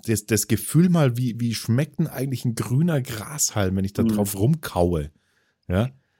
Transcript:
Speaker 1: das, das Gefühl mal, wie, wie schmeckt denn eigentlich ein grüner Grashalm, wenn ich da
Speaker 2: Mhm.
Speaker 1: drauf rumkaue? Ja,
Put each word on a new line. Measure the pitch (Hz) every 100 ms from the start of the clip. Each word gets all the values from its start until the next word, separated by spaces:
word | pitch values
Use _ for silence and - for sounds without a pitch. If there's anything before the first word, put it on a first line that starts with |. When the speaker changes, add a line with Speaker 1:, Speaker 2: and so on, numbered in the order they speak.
| -
Speaker 1:
das, | 110 -
das | 107 -
Gefühl | 110 - 151 180
mal, | 170 139 120
wie, | 127 117
wie | 117
schmeckt | 110 - 120 156 -
denn | 156
eigentlich | - 139 127 127
ein | 113
grüner | 127 127 175 151
Grashalm, | 123 113 101 151 - 110 95 95
wenn | 95
ich |
da | -
Speaker 2:
Mhm. | 113
Speaker 1:
drauf | 107 101 98
rumkaue? | 113 160 - 90 87 85 73 - _ _ _ _ -
Ja, | 90 123 - _ _